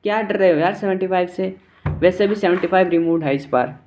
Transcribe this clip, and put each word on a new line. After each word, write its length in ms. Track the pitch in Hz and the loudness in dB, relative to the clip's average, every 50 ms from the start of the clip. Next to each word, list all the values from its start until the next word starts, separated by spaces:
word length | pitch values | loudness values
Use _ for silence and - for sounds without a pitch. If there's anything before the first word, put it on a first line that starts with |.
| _ | _
क्या 180 | 202 208 220 | -2 -2 -2
डर 140 | 220 196 196 | -2 -2 0
रहे 180 | 196 190 185 165 | 2 4 4 4
हो 60 | 147 | 4
यार 140 | 165 185 202 | 2 0 -2
सेवेंटी 340 | 196 208 196 190 190 185 | -2 -4 -4 -2 -2 -2
फ़ाइव 200 | 185 185 180 180 | -2 0 -2 -2
से? 280 | 175 180 - 190 190 185 - _ _ _ _ _ | -2 -4 -6 -6 -6 -8 -12 _ _ _ _ _
वैसे 400 | - 151 151 160 180 185 - 208 | -10 -4 2 2 2 2 2 0
भी 80 | 196 214 | 0 0
सेवेंटी 320 | 214 - 180 180 185 170 | 0 0 0 0 0 0
फ़ाइव 200 | 170 190 185 185 | 2 2 2 2
रिमूव 360 | 175 170 165 170 165 165 165 156 | 4 2 0 0 0 0 0 0
है 120 | 143 139 | -2 -2
इस 140 | 139 143 - | -4 -2 -2
बार, 280 | - 123 123 - - - _ | 0 0 0 -2 -6 -16 _